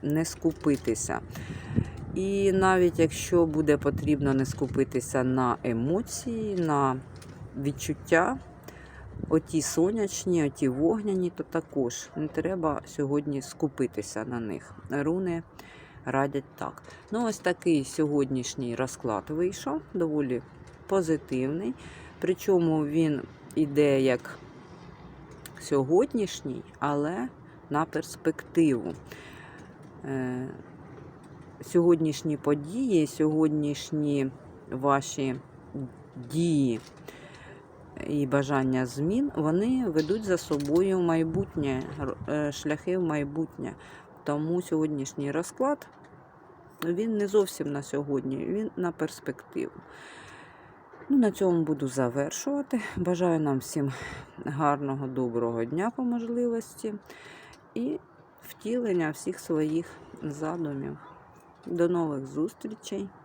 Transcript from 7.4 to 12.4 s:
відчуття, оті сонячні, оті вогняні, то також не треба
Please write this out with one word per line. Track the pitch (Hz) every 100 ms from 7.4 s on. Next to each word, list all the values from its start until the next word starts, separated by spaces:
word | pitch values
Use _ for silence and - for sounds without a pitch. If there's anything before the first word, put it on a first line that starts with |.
| - -
відчуття, | 139 143 - 151 - 165 190 269 - - - - - - - - -
оті | 160 160 160
сонячні, | 135 - 180 220 196 - - 170 147
оті | - 135
вогняні, | 127 160 220 208 190 175
то | 175
також | 151 165 - 147 123 - - -
не | 151
треба | -